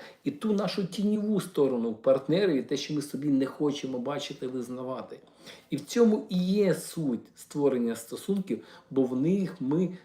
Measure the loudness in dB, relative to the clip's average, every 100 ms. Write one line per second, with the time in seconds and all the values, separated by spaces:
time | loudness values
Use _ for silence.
0 | -6 -10 -8 -4 0 0 0 -2 -4 -2
1 | 0 0 0 0 0 2 2 2 -2 0
2 | 2 2 4 2 4 2 0 -4 -2 -4
3 | -4 -4 0 2 2 0 -2 -2 -4 -6
4 | -4 -6 -6 -8 -6 -6 -6 -8 -8 -8
5 | -10 -16 -20 _ -20 -20 -8 -8 -2 4
6 | 6 6 2 0 2 4 4 2 -2 -4
7 | -2 -2 -6 -20 -10 0 2 2 0 -4
8 | -8 -8 -2 -2 -2 -6 -6 -20 -4 0
9 | 0 2 2 2 0 -4 -2 0 0 -4